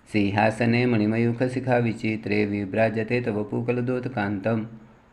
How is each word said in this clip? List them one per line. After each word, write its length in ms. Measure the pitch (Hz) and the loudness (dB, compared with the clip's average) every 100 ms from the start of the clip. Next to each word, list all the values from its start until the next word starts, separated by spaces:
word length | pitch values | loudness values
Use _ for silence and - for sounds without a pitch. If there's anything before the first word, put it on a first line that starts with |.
| - | -4
સિંહાસને 720 | 107 101 101 110 110 117 117 123 | 0 2 2 2 2 2 2 4
મણિમયુખ 580 | 110 107 113 117 117 | 2 2 2 0 0
શિખા 340 | 131 131 127 123 | -2 -2 0 2
વિચિત્રે 680 | 117 104 110 110 101 104 104 | 2 -2 -2 -4 0 0 0
વિભ્રાજતે 760 | 101 98 104 113 110 107 123 | 0 -2 0 2 0 -2 -2
તવ 220 | 123 104 | -2 -2
પૂકલદોતકાંતમ. 1200 | 104 120 120 123 123 127 123 110 101 101 110 113 107 - - - _ | -2 -4 -2 -2 -2 -2 -4 -4 -2 -2 -2 -2 -4 -12 -20 -20 _